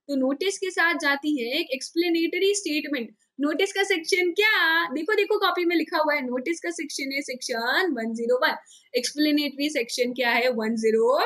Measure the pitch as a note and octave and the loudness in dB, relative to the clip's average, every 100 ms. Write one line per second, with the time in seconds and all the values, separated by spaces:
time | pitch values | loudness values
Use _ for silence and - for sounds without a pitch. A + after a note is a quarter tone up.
0 | - C#4 C4 C#4 F#4+ G4 F#4 F#4 E4+ D#4 | -6 -2 0 0 -2 -2 -4 0 0 2
1 | D4 C#4+ D4+ D4 A#3 D4 E4+ C4 - E4 | 0 0 0 -2 -2 -2 -2 -6 -4 -2
2 | F4 E4 E4 F4+ G4 G4+ D#4+ D4+ D4 C#4 | 0 2 0 2 2 2 -2 -4 -2 -4
3 | A3 _ _ - C#4+ D#4+ G4 G4 G4+ F4+ | -6 _ _ -2 -2 0 0 0 0 0
4 | D#4+ F4+ F4+ E4+ G#4+ G#4 E4 E4 E4+ C4+ | 0 0 2 2 2 4 4 2 0 -4
5 | E4 G#4 G4+ G#4 F#4 F4 F4 E4+ - E4 | 0 0 2 2 2 2 2 2 0 0
6 | D4+ C#4+ B3+ B3 C4 E4 F4 E4+ D4+ - | 0 0 -2 -4 -4 -6 -6 -8 -8 -8
7 | C4+ C#4 - - - A#3 A#3+ D4+ F#4 B3 | -6 -6 -6 -8 -6 -4 0 2 0 -2
8 | A3 A3+ A#3 B3 C4 - - - _ B3+ | -4 -2 0 2 2 -2 -10 -20 _ -4
9 | B3 D4 D4+ D4 C#4+ C#4 D4 D4 A3+ - | -4 0 2 2 0 -2 -2 -2 -4 -2
10 | B3 B3 A#3+ A#3+ B3+ A3+ A3 A3+ A3 A3 | -2 0 0 2 2 0 -2 0 2 4
11 | A#3 D4 | 4 2